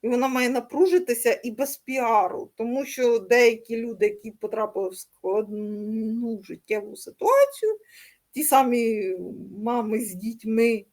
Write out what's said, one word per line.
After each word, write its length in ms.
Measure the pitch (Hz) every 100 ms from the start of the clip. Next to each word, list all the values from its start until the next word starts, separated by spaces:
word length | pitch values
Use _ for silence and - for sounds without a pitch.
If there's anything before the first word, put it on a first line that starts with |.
І 60 | 226
вона 200 | 247 262
має 220 | 254 247
напружитися 880 | 269 254 294 370 359 359 233 240 214
і 60 | 247
без 260 | 220 277 -
піару, 720 | - 262 233 220 180 196 - _
тому 280 | 226 254
що 340 | 277 - 247 233
деякі 580 | 185 240 240 226 - 226
люди, 300 | 233 208 208
які 240 | 208 226
потрапили 580 | 214 208 214 214 196 190
в 80 | 185
складну 1500 | - _ 185 202 208 208 208 208 208 220 220 226 233 220
життєву 540 | 185 - _ 214 208 -
ситуацію, 800 | - - 381 554 554 - 427 427 _ - - _ _
ті 100 | 262
самі 760 | 302 269 262 240 226 220 190 185 180 - 196 190
мами 420 | 220 240 220 214
з 140 | 226
дітьми 720 | 180 214 226 220 220 233 226 -